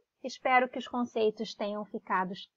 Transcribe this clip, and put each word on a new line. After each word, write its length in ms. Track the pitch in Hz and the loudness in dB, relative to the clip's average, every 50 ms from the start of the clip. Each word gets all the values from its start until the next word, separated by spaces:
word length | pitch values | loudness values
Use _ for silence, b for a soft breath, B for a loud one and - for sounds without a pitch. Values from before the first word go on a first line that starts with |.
| _ _ _ _ - | _ _ _ _ -12
espero 460 | 262 - - - 269 254 254 254 254 | -12 -10 -4 0 4 4 4 4 4
que 100 | - 262 | -2 -6
os 80 | 240 - | -8 -4
conceitos 680 | - 247 240 240 - 233 220 214 214 - 226 208 - | -2 -2 -2 -2 0 2 2 2 2 0 -6 -8 -6
tenham 300 | - - 208 208 208 214 | -6 -6 -6 -4 -6 -8
ficado, 500 | 208 - 233 - - 214 185 185 180 202 - - - _ | -8 -10 -10 -6 -2 0 0 0 -2 -4 -8 -12 -16 _